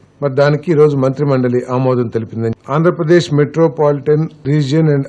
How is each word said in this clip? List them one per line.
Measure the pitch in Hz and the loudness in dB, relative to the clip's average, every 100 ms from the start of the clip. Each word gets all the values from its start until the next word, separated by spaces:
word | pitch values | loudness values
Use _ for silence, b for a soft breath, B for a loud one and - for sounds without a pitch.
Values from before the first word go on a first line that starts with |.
| _ - | _ -6
మరి | 143 | -4
దానికి | 131 143 147 180 | 2 2 0 0
ఈరోజు | 147 151 139 | 2 4 2
మంత్రి | 131 135 147 | -2 -2 -2
మండలి | 131 123 123 123 | 0 0 -2 -2
ఆమోదం | 127 131 123 117 | -2 0 -2 -2
తెలిపిందని. | 113 - 110 113 113 - | -6 -8 -6 -6 -6 -4
ఆంధ్రప్రదేశ్ | 147 170 165 156 175 - | 0 0 0 2 2 2
Metropolitan | 143 147 156 165 - 147 143 139 151 160 - 135 | 0 0 2 0 2 0 0 0 0 -2 -6 -2
Region | 151 131 156 156 | 0 0 2 2
and | 143 | 0